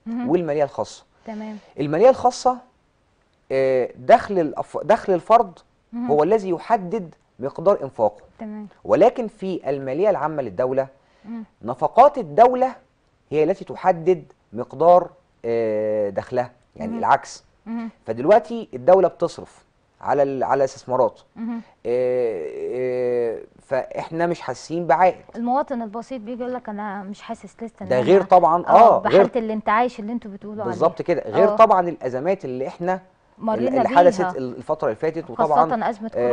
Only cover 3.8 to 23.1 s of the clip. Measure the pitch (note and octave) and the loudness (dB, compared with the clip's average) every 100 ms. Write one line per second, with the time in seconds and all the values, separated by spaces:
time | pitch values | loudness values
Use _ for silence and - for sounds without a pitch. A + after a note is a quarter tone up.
3.8 | A#2 - B2+ A#3 - F#3+ D3+ - - A#2+ | -2 -2 4 4 4 -2 -2 -4 -8 -6
4.8 | D3 A3+ - F3 - A#3 G3 - _ _ | 0 0 2 -2 4 4 4 -6 _ _
5.8 | _ A#3 A#3+ D3 D#3 A3 F#3+ E3 - A3+ | _ -8 -2 2 2 2 0 -6 -2 -2
6.8 | F3 A3 E3 - _ - C3 - E3+ G3+ | -2 -8 -8 -16 _ -12 -10 -2 0 0
7.8 | C3+ - G#2+ - - - A3 G#3+ G#3 _ | -2 0 -2 -2 -20 -16 -14 -14 -16 _
8.8 | F2 C3+ A3+ B3+ A3 - F#3+ E3+ - C#3 | 0 4 4 2 -8 -8 -8 -6 -6 -6
9.8 | C3 C#3+ G#3 D3+ D3+ D3+ A#2+ F#2 B2+ C3 | -4 -2 0 0 -2 -4 -6 -4 -2 -2
10.8 | C3 _ _ _ G#3 A3+ G#3+ _ A2+ B2+ | -4 _ _ _ -16 -14 -16 _ -10 -4
11.8 | D3+ - C#4+ C#4+ D#3 D3 B3 B3+ B3+ - | 0 4 4 4 -2 4 4 4 -4 -6
12.8 | _ _ _ _ - D3 D#3 G3 F3+ A2+ | _ _ _ _ -6 -2 0 -2 -8 -6
13.8 | F#3 E3+ D#3+ F3 C#3+ _ _ G#2+ A#2+ C3+ | -6 -4 -2 -2 -4 _ _ -12 -10 0
14.8 | E3+ F3+ F3 _ _ _ A#2 A#2 A2 G#2+ | 4 4 4 _ _ _ -4 -2 0 -2
15.8 | G#2+ G#2+ G2+ G2 - B2 B2 _ _ - | -2 -2 -4 -4 -6 -4 -6 _ _ -12
16.8 | - A#3 A3 A#3 - - _ _ G#3+ A#3 | -8 -2 2 2 0 -20 _ _ -12 -10
17.8 | A3+ - - A2+ D3 A3 - A#3 - B2+ | -10 -12 -8 -2 4 4 4 -12 -12 -4
18.8 | B2+ F#3+ E3+ - E3+ - F2+ _ _ _ | 2 4 4 0 -6 -6 -18 _ _ _
19.8 | _ _ F#2 C#3 C#3 C3+ A2+ C3+ C3+ B2 | _ _ -4 0 0 -2 -2 0 -2 -4
20.8 | - B2+ A#2 - _ - A3+ A#3 - _ | -4 0 0 -2 _ -12 -10 -10 -14 _
21.8 | A#2 B2 B2+ B2+ A#2+ F#2 D2 B1 E2 B2 | -4 -2 0 0 -2 -4 -8 -8 -8 -6
22.8 | B2+ B2+ B2 | -4 -4 -2